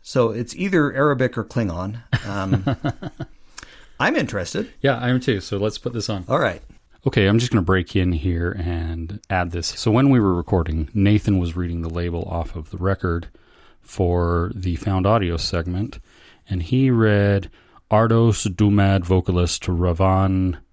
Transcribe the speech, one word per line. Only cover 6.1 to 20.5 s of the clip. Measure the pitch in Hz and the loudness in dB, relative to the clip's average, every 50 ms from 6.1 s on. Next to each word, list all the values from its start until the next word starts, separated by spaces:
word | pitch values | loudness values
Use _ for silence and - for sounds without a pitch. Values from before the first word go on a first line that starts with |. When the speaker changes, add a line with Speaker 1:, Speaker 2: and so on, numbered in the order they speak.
Speaker 2:
on. | 107 95 90 - | -6 -6 -4 -2
Speaker 1:
All | 123 160 | 0 0
right. | 151 107 85 - - - - - _ _ _ _ _ | 0 -2 -2 -6 -14 -20 -20 -20 _ _ _ _ _
Speaker 2:
Okay, | 131 - 110 101 | 0 2 4 4
I'm | 98 107 117 | 4 4 2
just | 120 123 | 2 2
gonna | - 104 | 2 2
break | 85 87 95 92 87 - - | 2 4 2 2 0 0 0
in | 98 90 90 | 0 0 2
here | 87 78 73 92 87 82 85 87 - - | 0 0 0 -2 -2 0 -2 -4 -4 -4
and | 82 90 87 82 80 80 82 85 82 82 101 104 - _ | -4 -4 -4 -4 -4 -6 -6 -8 -8 -10 -12 -14 -6 _
add | 98 90 90 85 | -2 -2 0 -2
this. | 82 87 82 - | -4 -6 -6 -6
So | - - - 117 | -8 -2 0 2
when | 107 123 135 139 | 4 4 4 6
we | 135 123 | 4 4
were | 104 95 90 | 4 4 2
recording, | 87 82 - 101 90 82 80 78 80 78 - | 0 0 0 0 0 0 0 -2 -4 -4 -4
Nathan | - 107 98 101 107 104 - - 101 92 | 0 2 4 4 4 4 2 2 0 2
was | 87 85 82 | 0 -2 -4
reading | 87 90 85 85 85 | -4 -4 -4 -4 -6
the | 82 82 | -6 -6
label | 82 87 87 87 85 85 - | -4 -4 -4 -4 -4 -6 -6
off | - 87 85 82 - - | -4 -6 -6 -6 -6 -8
of | 87 78 - | -12 -12 -12
the | - | -8
record | 87 87 95 95 - - 90 85 85 85 - _ - _ _ _ _ - - _ _ | -2 0 -2 0 0 0 -2 -2 -2 -4 -10 _ -20 _ _ _ _ -20 -20 _ _
for | _ - - - 95 87 87 87 87 85 85 85 85 92 - | _ -14 -4 -2 0 2 2 2 2 2 0 0 0 -2 -6
the | 95 90 92 82 | -6 -4 -4 -4
Found | 78 - 104 95 95 92 | -4 -4 -2 -2 0 2
Audio | 98 110 117 98 87 85 80 | 2 2 2 2 0 -2 -2
segment, | - - - 87 82 87 87 92 107 127 - - - _ _ - - - - _ _ - | -4 -4 -4 -4 -4 -4 -4 -4 -4 -6 -8 -16 -20 _ _ -20 -20 -20 -20 _ _ -6
and | 101 90 82 | -6 -6 -2
he | - 123 131 135 131 | 0 0 2 2 4
read | 123 113 110 107 104 101 101 101 101 98 92 - - _ _ _ _ - _ _ | 4 4 4 4 4 4 4 2 2 0 -2 -6 -16 _ _ _ _ -20 _ _
Ardos | 110 107 113 113 113 117 117 117 101 - - 107 90 | 2 4 4 4 4 4 4 4 2 2 -2 -4 0
Dumad | - 107 101 104 104 98 98 98 95 87 | 2 4 4 4 4 4 4 4 2 2
vocalist | 87 92 92 - - 90 87 87 82 - - | 2 2 2 2 2 0 2 2 0 -2 -4
Ravan | - - 87 85 90 90 85 82 95 95 95 95 98 95 95 95 92 90 | -4 -2 -2 0 0 0 2 2 2 2 4 4 2 2 2 2 0 0